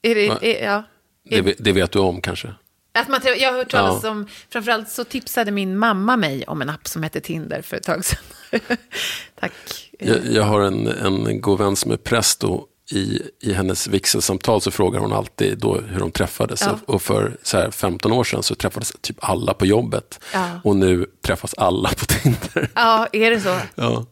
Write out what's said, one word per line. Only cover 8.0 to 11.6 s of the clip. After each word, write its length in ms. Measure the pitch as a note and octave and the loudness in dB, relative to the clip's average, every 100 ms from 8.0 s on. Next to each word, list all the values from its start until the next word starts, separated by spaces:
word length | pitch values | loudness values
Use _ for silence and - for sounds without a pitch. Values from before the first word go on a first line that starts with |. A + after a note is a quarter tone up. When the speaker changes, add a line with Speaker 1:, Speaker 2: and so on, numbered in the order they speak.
| - | -2
Speaker 1:
sedan. 140 | - - - - | -4 -6 -20 -4
<laughs> 80 | A3+ - A#3+ _ - - - - - | -4 -2 -6 _ -8 -6 -8 -12 -8
Tack. 500 | F3+ - - - - - | -8 -8 -12 -12 -14 -8
Speaker 2:
Jag, 260 | - - A#2+ | 0 0 2
jag 180 | A2 | 2
har 180 | G#2 G#2 | 4 4
en, 260 | G2+ G#2 A2 | 2 2 -2
en 540 | - G2 F#2+ A2 G#2+ | 0 0 0 0 0
god 180 | G#2 | 2
vän 160 | F#2+ | 4